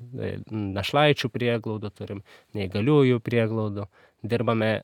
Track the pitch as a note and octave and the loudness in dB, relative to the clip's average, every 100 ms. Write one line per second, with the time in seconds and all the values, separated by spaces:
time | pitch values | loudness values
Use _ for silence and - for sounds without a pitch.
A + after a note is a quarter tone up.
0 | A#2+ B2 G#2 G2+ G2+ A2 G2+ F#2+ G2+ C#3+ | -12 -8 -6 -8 -8 -6 -4 -4 0 4
1 | D3+ C#3+ B2 - A#2+ A#2 A2+ G#2+ G2+ - | 4 4 -2 -2 -2 -2 -2 -6 -8 -10
2 | G#2 G2+ - - _ A2 G2 G2+ A2+ D3+ | -10 -10 -14 -20 _ -8 -4 -2 4 6
3 | C3 B2 - A#2 A2+ A2+ G#2+ G2+ G2+ _ | 6 4 2 2 2 0 -2 -4 -8 _
4 | _ _ G#2+ A#2 G#2+ A2+ A2 G#2+ | _ _ -4 0 2 2 2 0